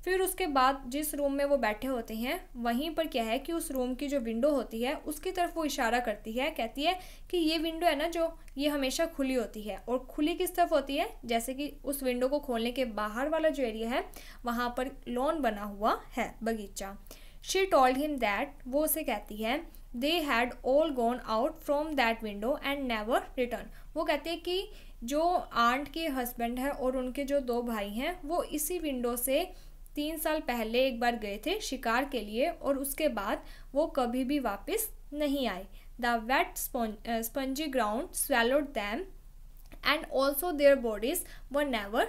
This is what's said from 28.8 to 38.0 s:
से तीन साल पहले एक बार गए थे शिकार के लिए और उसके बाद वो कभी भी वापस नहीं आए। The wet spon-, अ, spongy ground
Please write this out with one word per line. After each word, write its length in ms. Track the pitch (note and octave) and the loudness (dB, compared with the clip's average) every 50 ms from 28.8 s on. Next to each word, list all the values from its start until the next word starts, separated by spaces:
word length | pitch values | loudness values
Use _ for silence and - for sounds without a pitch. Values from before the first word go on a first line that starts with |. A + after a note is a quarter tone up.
| D#4+ D4+ C4+ B3+ A#3+ A#3+ A#3+ | -2 -2 -2 0 0 -2 -2
से 380 | B3 - - C4 D4 F4 - - - - - - - - - - | 0 0 2 2 2 2 0 -6 -14 -16 -18 -18 -18 -18 -10 -6
तीन 220 | - D4 D4+ D#4+ D#4+ | -4 -2 -2 -2 -2
साल 220 | D#4 E4 D#4 D#4 | 0 0 0 0
पहले 460 | D#4 D4+ B3 A#3+ A3+ A3 A3+ B3 C4 C4+ | 0 0 0 0 0 2 4 4 4 4
एक 120 | B3 A3+ | 2 2
बार 160 | A#3+ A#3+ A#3 | 2 0 0
गए 220 | A3+ G#3+ G3+ G3 G#3+ - | 0 -4 -6 -6 -4 -2
थे 140 | D4 F#4 G#4+ | -2 -2 -2
शिकार 460 | - - C#4 C4 - A#3 A3+ A#3+ C#4 | -2 -4 -4 -2 0 2 2 2 2
के 140 | C#4 C#4 A#3+ | 0 -2 -4
लिए 280 | G#3+ G#3 G#3 A3+ C4+ E4+ | -4 -2 0 0 0 0
और 280 | E4 - - C4+ C#4 C4+ | 0 -2 0 0 0 0
उसके 300 | C#4 C4+ - - D#4 D4 | 0 -4 -2 2 2 2
बाद 360 | A#3+ G#3+ G3 G3+ C4 - - - - - - - - | 2 2 -2 -2 -2 -4 -4 -12 -14 -14 -16 -4 0
वो 120 | C4+ D#4 D#4+ | 0 0 2
कभी 360 | D#4 C#4 B3+ A#3 A3+ B3+ C4 | 2 0 0 2 2 0 0
भी 160 | B3 D4 D4 | 2 0 0
वापस 500 | B3 A3+ G3+ G3+ - - F4 A4+ A4+ - - - - - C#4+ | 2 0 -2 -2 -4 -2 -2 -2 -2 -2 -8 -12 -14 -10 -4
नहीं 340 | D4 D4+ D4 C4+ C#4+ C4 A3+ | -2 0 2 2 2 2 0
आए। 180 | F#3+ F3+ G3 G3+ - - - - - - | 0 -2 -6 -12 -14 -16 -16 -16 -10 -2
The 120 | A#3+ A#3+ A#3+ A#3 | 0 2 2 2
wet 400 | A3 A3 C4 D4+ F4 F4 - - | 2 2 4 4 4 2 -2 -6
spon-, 480 | - - - C4 A#3 A3 G#3 G#3+ - A3+ | -6 -4 -2 -2 -2 -2 -2 -6 -6 -4
अ, 120 | A#3 A3+ | -2 -2
spongy 460 | A3+ A3+ - C#4 C4+ C4 C4+ C4+ D#4+ D#4 | -2 -2 -2 -2 -2 -2 -2 -2 -2 0
ground 440 | B3+ C4 A3+ G#3 G#3 A#3 | 2 2 2 2 0 -2